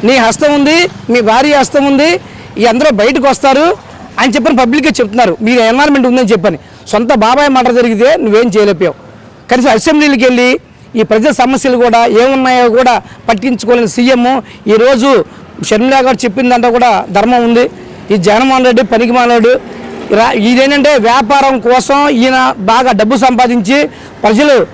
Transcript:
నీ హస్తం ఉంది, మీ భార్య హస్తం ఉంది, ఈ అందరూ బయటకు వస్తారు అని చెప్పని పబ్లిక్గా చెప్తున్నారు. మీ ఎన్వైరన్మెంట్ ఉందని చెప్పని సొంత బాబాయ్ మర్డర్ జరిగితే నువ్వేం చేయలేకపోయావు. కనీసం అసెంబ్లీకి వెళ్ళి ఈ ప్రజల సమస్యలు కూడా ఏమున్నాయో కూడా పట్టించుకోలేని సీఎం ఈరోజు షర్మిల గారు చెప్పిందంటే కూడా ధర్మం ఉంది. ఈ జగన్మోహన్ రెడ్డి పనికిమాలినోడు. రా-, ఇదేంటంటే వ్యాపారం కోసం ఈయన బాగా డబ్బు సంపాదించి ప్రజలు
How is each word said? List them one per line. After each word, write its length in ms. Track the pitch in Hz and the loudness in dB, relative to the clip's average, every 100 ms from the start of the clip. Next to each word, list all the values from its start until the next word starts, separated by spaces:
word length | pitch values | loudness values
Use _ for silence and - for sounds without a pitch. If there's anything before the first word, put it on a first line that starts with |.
| 208 | 2
నీ 100 | 262 | 2
హస్తం 380 | 226 - 302 | 0 0 0
ఉంది, 340 | 294 277 320 359 - - | 0 0 0 -2 -6 -4
మీ 100 | 240 | -2
భార్య 360 | 220 226 285 285 | 0 0 2 0
హస్తం 280 | 262 294 | 0 0
ఉంది, 360 | 277 277 302 359 - - - - | 0 0 0 -2 -8 -20 -18 -2
ఈ 60 | |
అందరూ 260 | 226 226 302 | -2 0 0
బయటకు 380 | 214 214 285 269 | 0 0 0 -2
వస్తారు 480 | 262 285 269 330 415 - - - - | 0 0 2 0 -2 -10 -20 -16 -4
అని 140 | 254 | -2
చెప్పని 240 | 240 254 254 | 0 0 0
పబ్లిక్గా 360 | 254 285 302 254 | 0 0 -2 -2
చెప్తున్నారు. 360 | 226 220 226 165 | -4 0 -2 0
మీ 100 | 220 | -2
ఎన్వైరన్మెంట్ 540 | 247 226 247 294 277 247 | 0 0 0 2 2 0
ఉందని 200 | 247 240 | 0 0
చెప్పని 320 | 214 185 165 - - - | 0 0 -4 -12 -20 -6
సొంత 260 | 208 233 | -4 0
బాబాయ్ 360 | 269 214 254 294 | 0 2 2 2
మర్డర్ 240 | 262 254 | 2 0
జరిగితే 420 | 240 240 220 247 330 | 0 0 2 2 2
నువ్వేం 320 | 247 208 240 | 0 0 0
చేయలేకపోయావు. 460 | 208 208 175 175 - - - - - - | 0 0 0 -4 -4 -18 -20 -20 -20 -4
కనీసం 200 | 254 262 | -2 2
అసెంబ్లీకి 540 | 220 - 302 302 277 | 0 0 0 2 2
వెళ్ళి 360 | 254 247 247 269 - - - 240 | 2 2 0 0 -6 -20 -10 -4
ఈ 60 | |
ప్రజల 280 | 220 220 254 | 0 0 0
సమస్యలు 460 | 254 262 269 277 247 | 0 0 0 -2 0
కూడా 300 | 240 233 233 | 2 2 2
ఏమున్నాయో 600 | 208 247 269 254 254 247 | 2 0 0 0 2 2
కూడా 340 | 226 254 226 - - - | 2 2 0 -4 -16 -6
పట్టించుకోలేని 600 | 220 240 240 214 240 226 | -4 -2 -4 -2 -2 -2
సీఎం 540 | - 240 254 240 262 - - - | -2 0 0 0 -2 -6 -12 -2
ఈరోజు 580 | 214 240 269 269 247 160 - - - - | 0 2 2 2 0 -2 -10 -20 -14 -4
షర్మిల 280 | 214 254 | -2 0
గారు 220 | 269 254 262 | 0 0 -2
చెప్పిందంటే 460 | 240 196 247 247 240 | -4 -2 -2 0 0
కూడా 340 | 233 247 196 - | 0 0 0 -2
ధర్మం 340 | 196 220 247 | -2 0 0
ఉంది. 260 | 233 233 247 - - - - | 2 0 0 -4 -20 -20 -4
ఈ 20 | 208 | -2
జగన్మోహన్ 480 | 180 208 269 262 | 2 0 2 2
రెడ్డి 180 | 254 240 | 2 2
పనికిమాలినోడు. 800 | 262 226 233 240 240 240 226 254 - - - - - | 0 0 0 0 2 2 2 0 -4 -16 -16 -14 -4
రా-, 180 | 208 233 | 0 0
ఇదేంటంటే 640 | 254 208 247 269 285 277 285 | 0 0 2 2 2 2 2
వ్యాపారం 640 | 226 247 220 277 269 269 | 2 0 0 0 0 0
కోసం 480 | 214 247 - 277 294 | 0 0 0 0 0
ఈయన 460 | 262 254 262 254 - | 0 0 0 -2 -2
బాగా 340 | 190 262 254 | 0 0 0
డబ్బు 240 | 220 214 254 | 0 0 2
సంపాదించి 680 | 262 247 247 240 190 277 294 - - - | 0 2 0 0 0 -2 -2 -6 -20 -4
ప్రజలు 440 | 208 220 294 262 180 | 0 2 2 2 0